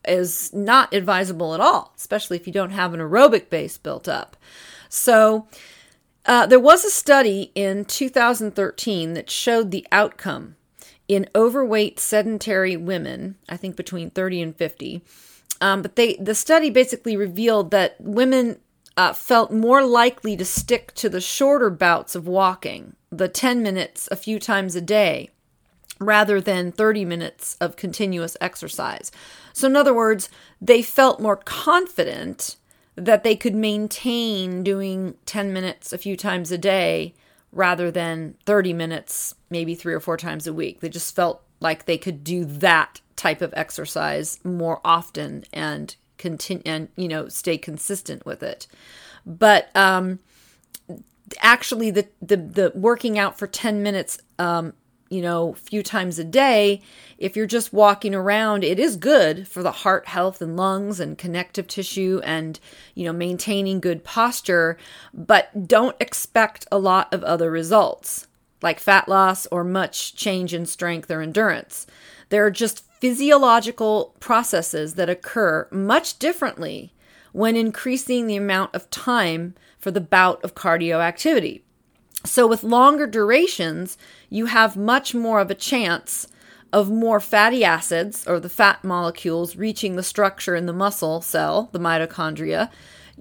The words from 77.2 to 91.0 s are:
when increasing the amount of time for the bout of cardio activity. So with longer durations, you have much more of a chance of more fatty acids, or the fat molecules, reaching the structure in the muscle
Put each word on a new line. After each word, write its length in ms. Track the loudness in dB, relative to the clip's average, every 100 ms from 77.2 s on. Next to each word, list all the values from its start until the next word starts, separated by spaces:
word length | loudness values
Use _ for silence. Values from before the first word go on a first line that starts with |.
| _
when 240 | -2 0 2
increasing 720 | 0 -4 -4 -4 -2 -2 -2
the 100 | -2
amount 380 | -2 -2 -2
of 160 | -8 -10
time 640 | -8 -2 0 0 -2 -8 -12 _ _
for 140 | -4
the 100 | -4
bout 420 | 2 4 4 2
of 120 | -8 -6
cardio 440 | 0 0 2 0
activity. 640 | 0 0 0 2 0 -8 _ _ _ _ _ -12 -2
So 220 | 4 4
with 160 | 2
longer 420 | 2 6 6 6 -2
durations, 960 | 0 4 4 2 0 -4 -4 -10 -12 -20 -20 _
you 160 | -6 0
have 280 | 2 2 2
much 380 | 0 0 0
more 260 | -4 0 2
of 120 | 0
a 40 | -4
chance 720 | -2 -2 0 -2 -6 -10 -10 _ -20 -20 _
of 160 | 2 2
more 300 | 0 2 0
fatty 440 | 2 4 4 4
acids, 640 | 2 2 -2 -4 -4 -8 -4
or 140 | -4
the 100 | -4
fat 340 | 4 4 4
molecules, 720 | -4 -4 -4 -4 -4 -4 -4 -6
reaching 400 | -6 -4 -6 -6
the 80 |
structure 520 | -6 0 0 0 -4 -4
in 100 | -4
the 80 |
muscle 480 | -2 -2 -2